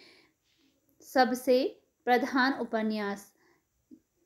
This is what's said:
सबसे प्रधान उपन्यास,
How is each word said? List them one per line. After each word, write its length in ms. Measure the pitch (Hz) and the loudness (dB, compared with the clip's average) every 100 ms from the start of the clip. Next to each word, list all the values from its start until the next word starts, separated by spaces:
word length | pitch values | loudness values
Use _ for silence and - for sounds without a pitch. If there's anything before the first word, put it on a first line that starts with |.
| - - _ _ _ _ _ _ _ _ - | -20 -20 _ _ _ _ _ _ _ _ -4
सबसे 680 | 269 247 254 - 247 330 - _ _ 240 | 2 2 2 2 2 2 -8 _ _ 0
प्रधान 480 | 247 254 254 262 | 0 2 0 0
उपन्यास, 800 | 277 240 220 220 214 202 202 - _ _ _ _ _ _ - _ _ | -2 -4 -4 -2 -4 -6 -8 -12 _ _ _ _ _ _ -20 _ _